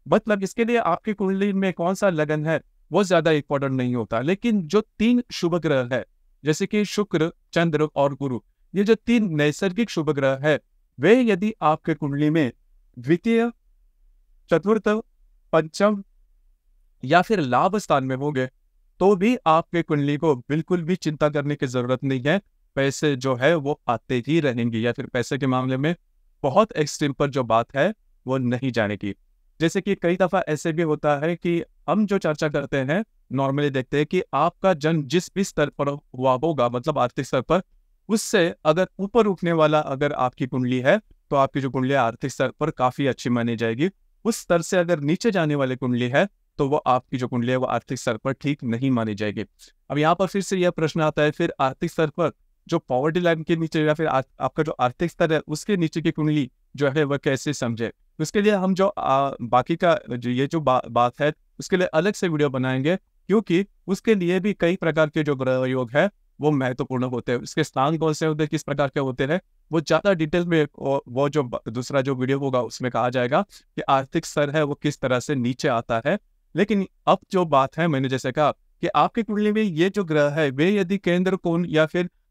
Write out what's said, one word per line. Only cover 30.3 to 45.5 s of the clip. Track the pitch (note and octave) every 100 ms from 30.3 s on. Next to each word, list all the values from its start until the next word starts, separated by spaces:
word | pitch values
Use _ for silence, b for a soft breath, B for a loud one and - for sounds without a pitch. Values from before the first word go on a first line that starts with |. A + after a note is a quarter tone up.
| F#3+ -
ऐसे | D3+ E3+
भी | D#3+
होता | E3 D3+ D3+ C#3+
है | D#3+ F3
कि | F3 E3+ - _ -
हम | F#3 G#3
जो | G3
चर्चा | E3+ D3+ D#3
करते | D3 C#3 C#3
हैं, | C3 F3 A3+ _ _ C3
normally | C3+ C#3 D3
देखते | C3+ B2+ C#3+
हैं | D3+
कि | F#3 -
आपका | C3+ E3 - F#3+
जन्म | E3 D3+ E3
जिस | B2+ E3 - F#3+
भी |
स्तर | G3 - C#3+
पर | - C#3+
हुआ | D3 - B2+ C3
होगा, | B2+ D#3+ C#3+ A#2+
मतलब | B2 D#3 C#3
आर्थिक | B2 - C3
स्तर | C#3
पर, | - F3 - _ _ _ -
उससे | G#3+ - G#3 E3+ - D#3
अगर | D#3 F#3 -
ऊपर | G3 A#3+ G#3
उठने | F3 E3+
वाला | E3 D3+ D3+
अगर | D3+ C3+ C#3+
आपकी | - B2+ - C3
कुंडली | C3 B2 B2+
है, | C3 G#3 - _ _
तो | C#3+
आपकी | C3+ C#3+
जो | C3
कुंडली | B2+ B2+
आर्थिक | C#3 A#2 B2 C#3
स्तर | - B2+
पर | - D3+
काफी | - B2+ - C#3
अच्छी | A#2 C3
मानी | A#2+ A#2 A2+
जाएगी। | A2+ A#2 F3+ - _ _ A3
उस | -
स्तर | - E3+
से | - F#3
अगर | E3+ E3
नीचे | C#3+ F3+ A#3
जाने | F#3+ D#3